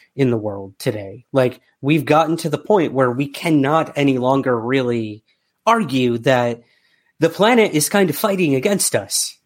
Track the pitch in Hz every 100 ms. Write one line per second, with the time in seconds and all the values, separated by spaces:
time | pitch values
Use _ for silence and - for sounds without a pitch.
0 | _ - 131 117 107 98 98 - 135 107
1 | 98 113 _ 135 127 120 _ - 135 160
2 | - 151 156 160 165 143 - 214 139 127
3 | 127 123 143 - 170 151 135 160 - -
4 | 139 127 123 139 131 120 113 135 123 120
5 | 110 107 _ _ _ _ - 233 160 131
6 | 123 117 127 127 120 117 _ _ _ _
7 | _ - 160 160 208 247 208 151 147 202
8 | 185 139 214 196 170 135 202 202 - 113
9 | 98 - - -